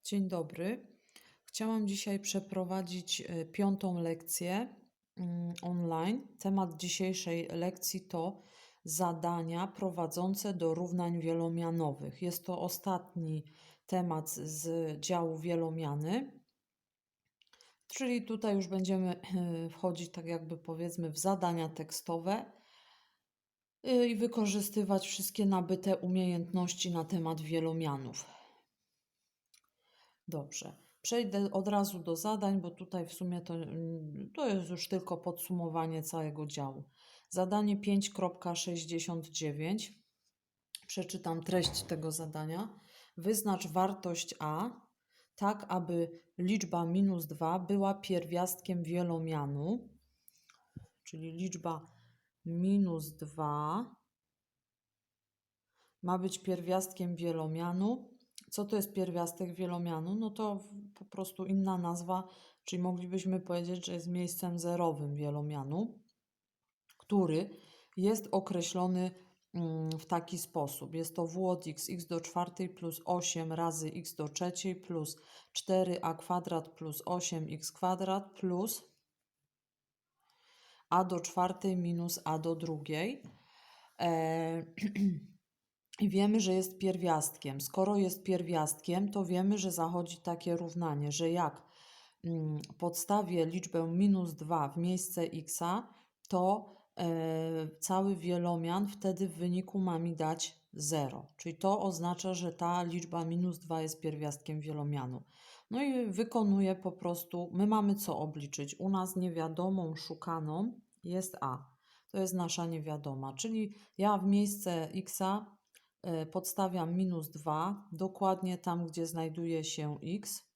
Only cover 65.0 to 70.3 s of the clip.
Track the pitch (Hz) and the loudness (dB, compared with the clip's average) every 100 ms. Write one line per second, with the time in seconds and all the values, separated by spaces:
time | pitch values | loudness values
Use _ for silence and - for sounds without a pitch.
65 | 147 143 147 147 151 151 135 160 226 - | -2 -2 -2 -2 -2 -4 -2 -2 -2 -6
66 | _ _ _ _ _ _ _ _ _ - | _ _ _ _ _ _ _ _ _ -20
67 | - 202 175 160 196 - - - _ - | 0 4 4 2 0 -8 -20 -20 _ 0
68 | 190 214 208 196 196 180 170 185 180 180 | 2 2 2 0 0 -2 0 2 2 2
69 | 180 180 - _ _ 175 165 160 160 160 | 0 -4 -20 _ _ -4 -2 0 -2 -4
70 | - 170 170 | 0 -2 0